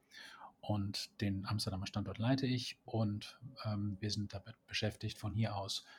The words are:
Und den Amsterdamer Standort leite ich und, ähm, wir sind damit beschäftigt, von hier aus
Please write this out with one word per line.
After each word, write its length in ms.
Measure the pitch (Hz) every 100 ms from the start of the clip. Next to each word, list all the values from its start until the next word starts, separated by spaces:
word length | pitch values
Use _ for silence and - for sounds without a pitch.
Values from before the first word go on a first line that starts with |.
| _ - - - - -
Und 500 | - 104 98 - - -
den 240 | 104 98 95
Amsterdamer 420 | 107 107 92 98
Standort 320 | 107 98 95
leite 260 | 113 135 131
ich 320 | 123 - - -
und, 540 | 113 107 104 - - 120 - 110
ähm, 320 | 104 101 95
wir 120 | 104
sind 220 | 101 101
damit 220 | 101 - - -
beschäftigt, 500 | 101 107 - 110 -
von 160 | 107
hier 220 | 95 110 101
aus 300 | 98 - -